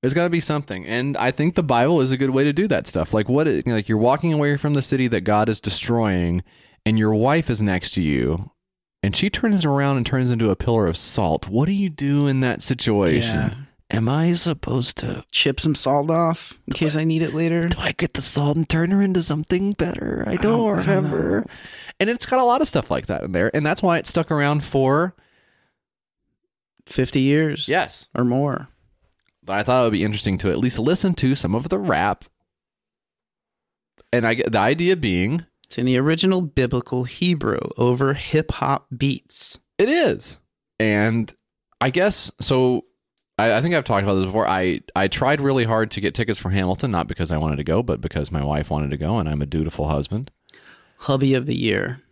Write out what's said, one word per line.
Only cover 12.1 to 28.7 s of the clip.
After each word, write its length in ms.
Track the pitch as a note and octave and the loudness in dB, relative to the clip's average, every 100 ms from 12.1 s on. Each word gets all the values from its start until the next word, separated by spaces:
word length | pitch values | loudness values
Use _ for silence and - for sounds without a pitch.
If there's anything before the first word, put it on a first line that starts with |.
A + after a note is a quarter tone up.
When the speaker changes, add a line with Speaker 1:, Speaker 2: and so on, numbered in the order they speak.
| C#3+ C#3+ | 2 2
Speaker 1:
in 140 | C3+ | 2
that 220 | B2+ - | 0 -2
situation? 760 | - C3 - G#2 F#2 D2+ A#2 F2+ | -4 -2 2 2 4 2 0 -2
Speaker 2:
Yeah. 180 | - A#2+ C#3 _ _ | -2 -4 -16 _ _
Speaker 1:
Am 140 | A2+ A2+ | -2 0
I 240 | C#3+ E3 | 2 0
supposed 640 | F3 C3 C3 - B2+ A#2 - | 0 -2 -4 -2 -4 -4 -6
to 240 | - - - | -8 -8 -6
Speaker 2:
chip 280 | - C#3+ C3+ | -2 0 0
some 140 | D#3+ | 0
salt 360 | C#3+ C3+ C#3+ D3+ | 0 0 0 2
off 480 | E3 E3 E3 - - - | 0 0 -2 -8 -18 -10
in 60 | |
case 240 | - D#3 D#3 | -2 0 0
I 80 | |
need 160 | D#3+ D#3+ | 0 0
it 140 | D#3+ | -2
later? 340 | D#3 E3 E3+ E3+ | -2 0 0 0
Speaker 1:
Do 100 | E3+ | -2
I 140 | F3+ | -4
get 220 | - F3 | -2 -4
the 80 | - | -2
salt 340 | - - C#3+ D#3+ | -2 0 0 0
and 100 | D#3 | 0
turn 240 | D#3+ E3+ | 0 2
her 120 | G3 | 2
into 200 | G3 F#3 | 2 0
something 500 | D#3+ D3+ D3+ F3+ G3 | 0 -4 0 0 0
better? 500 | G#3 F#3 - - - - | -2 -4 -4 -6 -4 -4
I 100 | F3+ | 0
don't 20 | |
Speaker 2:
I 40 | |
don't, 360 | G#3 - A3 G3 | 2 2 2 0
I 40 | F3+ | 2
don't 100 | G3 | 2
Speaker 1:
remember. 360 | D3+ D#3 E3+ G3 | 0 -2 0 -2
Speaker 2:
know. 40 | A3+ - - - - - | -4 -12 -20 -18 -20 -4
Speaker 1:
And 80 | G3+ | -2
it's 160 | A#3+ | -2
got 160 | - B3+ | 0 2
a 40 | |
lot 180 | B3 B3 | 4 2
of 60 | D#4 | 2
stuff 220 | D3+ - | 0 -2
like 140 | B1+ - | -4 -4
that 160 | D#2 | -6
in 100 | - | -2
there, 180 | F2 G#2 | 0 0
and 100 | - D3+ | 0 -2
that's 160 | E3 | 0
why 160 | F#3+ E3 | 2 0
it 80 | - | 0
stuck 240 | - D#3+ | -2 -2
around 320 | D3+ C#3+ D3 | 0 2 0
for 500 | C#3+ C#3 C3 C#3+ F3+ - _ _ _ _ _ _ _ _ _ _ _ _ _ _ _ _ - | 0 0 2 2 0 -6 _ _ _ _ _ _ _ _ _ _ _ _ _ _ _ _ -10
Speaker 2:
fifty 340 | - B2+ C#3+ | -4 -2 2
years. 480 | C3 D3 D#3 C#3+ - | 2 2 2 -2 -2
Speaker 1:
Yes. 400 | E3 D3 - - | -2 -2 -8 -8
Speaker 2:
Or 100 | - | -2
more. 440 | B2 B2 C#3+ - C3 | 0 2 0 -4 -10